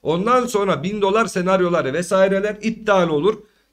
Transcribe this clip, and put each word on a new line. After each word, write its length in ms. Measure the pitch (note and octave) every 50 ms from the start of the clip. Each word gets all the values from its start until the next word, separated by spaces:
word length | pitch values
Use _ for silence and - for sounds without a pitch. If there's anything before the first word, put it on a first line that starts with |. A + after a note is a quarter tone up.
Ondan 440 | - B2+ D#3 F3 G3 A3+ B3 B3+ A#3+
sonra 360 | B3 - G3+ G3+ G3 E3 D3
bin 200 | C#3 F#3 G#3 G#3+
dolar 240 | G3 G3 G3 A3 A3+
senaryoları 680 | F#3 - G3 F3+ F#3 F#3+ F#3+ F3+ F3 F3 E3 C#3 C3+
vesaireler 640 | C3 E3 F3+ - F#3+ F#3+ F#3+ G3 G3 G3 G3 G#3 G#3 G#3
iptal 460 | G#3+ A3+ A3 - - G#3+ G3+ F#3+ F3 E3
olur. 300 | D#3 D3 D3+ G3+ A3 G#3 - _ _ _ _ _